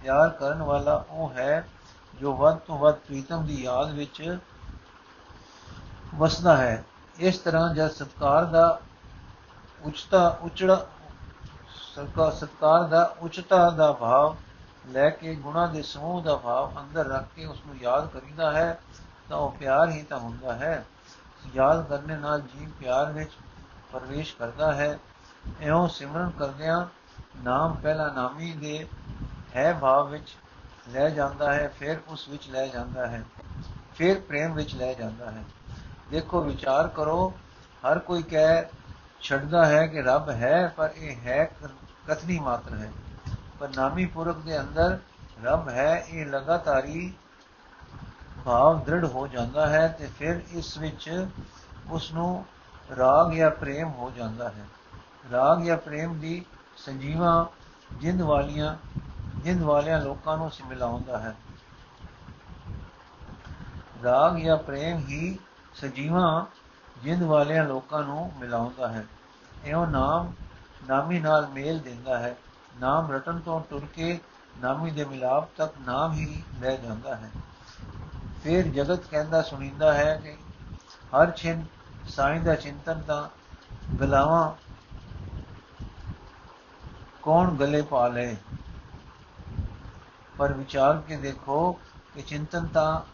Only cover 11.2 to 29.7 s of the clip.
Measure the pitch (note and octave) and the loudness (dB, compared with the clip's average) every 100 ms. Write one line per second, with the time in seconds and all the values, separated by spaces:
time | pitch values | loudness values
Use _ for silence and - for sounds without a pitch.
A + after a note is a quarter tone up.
11.2 | - - - - - - - - C#3+ E3 | -20 -18 -20 -20 -20 -18 -16 -12 -6 2
12.2 | D#3 D#3 D3+ - D#3 E3 E3 E3 E3+ - | 2 2 -10 2 8 8 8 6 4 0
13.2 | E3 F#3 F3+ F#3+ F3 D#3+ D3+ C3+ A#2 C3 | -8 -8 4 8 8 6 4 4 4 6
14.2 | D3+ D#3+ - - - - C3 C3 D3 D#3 | 6 2 -16 -20 -20 -20 -6 2 2 2
15.2 | D#3+ D#3 C#3+ D#3+ E3+ D#3 D3 C#3+ D#3 F3+ | -8 -8 -4 0 0 -2 -8 -8 -6 -4
16.2 | D#3+ C#3 A#2+ B2 C#3+ D3 C#3+ D#3+ C#3 C3+ | 0 0 0 -2 -2 -8 -8 -4 -2 -4
17.2 | - D#3+ D#3+ C#3 D3 C3+ A#2+ C3+ D#3 C3+ | -6 -14 -14 -14 -16 -6 0 0 0 -12
18.2 | C#3 D3+ D#3 D3+ E3+ E3 - - - - | -14 -4 0 2 0 -2 -12 -20 -20 -20
19.2 | - D3+ C#3+ - C#3 C#3 E3 D#3 D3 B2+ | -8 -4 -4 -4 2 4 4 2 -6 -10
20.2 | A#2 A#2 B2+ A#2 D3 D#3 - - - - | -8 -10 -8 -4 -4 -4 -8 -20 -20 -20
21.2 | - - - B2+ C3+ E3 D3 C#3+ D3+ D#3 | -20 -20 -8 2 4 4 2 -6 -6 -6
22.2 | D3 D3+ C#3 C#3+ D#3 - C3 C3 D3+ D3+ | -2 -2 -4 -14 -16 -10 0 0 0 -4
23.2 | D3+ - - - - - - C3 B2+ C#3+ | -8 -12 -20 -20 -20 -20 -14 -12 -8 -6
24.2 | D#3 - A#2 A#2+ D#3 C#3+ D3 D3 - - | -8 -8 -10 0 0 2 -2 -2 -12 -20
25.2 | - - - G#2 D3+ D#3+ F3 - C#3 D#3 | -20 -14 -14 -6 2 4 4 -2 -8 -4
26.2 | F3+ D#3 C#3 C3+ D#3+ E3+ F3+ - - - | -4 -4 -6 -4 -2 0 -2 -10 -20 -20
27.2 | - - B2 C3 D#3+ D#3+ D3+ D#3 D3+ C3+ | -20 -8 0 2 2 0 -2 0 -2 -2
28.2 | B2+ D3 E3+ D#3 D3+ D3+ E3 - - - | -6 -6 -10 -8 -8 -8 -10 -14 -14 -12
29.2 | - - - B2 D3+ | -12 -12 -8 0 2